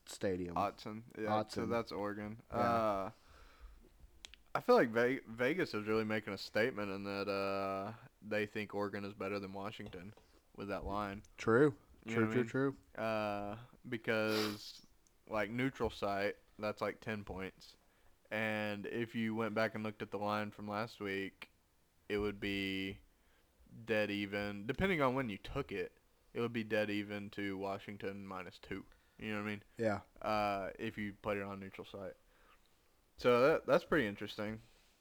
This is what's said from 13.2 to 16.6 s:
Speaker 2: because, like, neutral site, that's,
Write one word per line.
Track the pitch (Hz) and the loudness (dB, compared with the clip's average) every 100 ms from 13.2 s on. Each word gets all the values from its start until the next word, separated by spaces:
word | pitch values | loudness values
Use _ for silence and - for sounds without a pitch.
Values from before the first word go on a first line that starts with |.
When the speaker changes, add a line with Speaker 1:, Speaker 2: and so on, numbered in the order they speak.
| 107 101 101 110 123 - 127 | 0 -2 -4 -8 -12 -16 -8
Speaker 2:
because, | 117 - 110 110 107 107 104 - - - _ _ _ - | -6 0 2 4 2 2 -2 -10 -16 -20 _ _ _ -6
like, | 107 104 | -2 0
neutral | 120 131 - 113 | 0 0 2 -2
site, | - 104 98 101 - _ | 0 0 2 0 0 _
that's, | - | -4